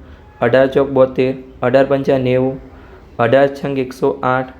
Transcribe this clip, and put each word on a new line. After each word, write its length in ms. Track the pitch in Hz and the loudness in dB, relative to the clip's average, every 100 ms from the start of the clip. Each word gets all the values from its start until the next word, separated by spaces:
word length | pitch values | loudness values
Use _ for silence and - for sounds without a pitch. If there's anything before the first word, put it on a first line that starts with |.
| - - - - | -20 -20 -20 -4
અઢાર 260 | 120 127 135 | 2 2 2
ચોક 220 | 143 139 | 2 0
બોતેર, 460 | 131 131 131 131 131 - - | 2 0 0 -4 -4 -12 -6
અઢાર 240 | 123 135 135 | 0 2 2
પંચા 320 | 139 139 135 | 0 0 0
નેવું, 400 | 123 127 131 139 - - - - - - | 0 0 -2 -6 -14 -20 -20 -20 -12 -2
અઢાર 280 | 117 131 139 | 2 2 2
છંગ 300 | 139 143 135 | -2 -6 -4
એકસો 420 | 127 - 139 - | -6 -2 -2 -2
આઠ, 260 | 127 127 131 | -2 -2 -4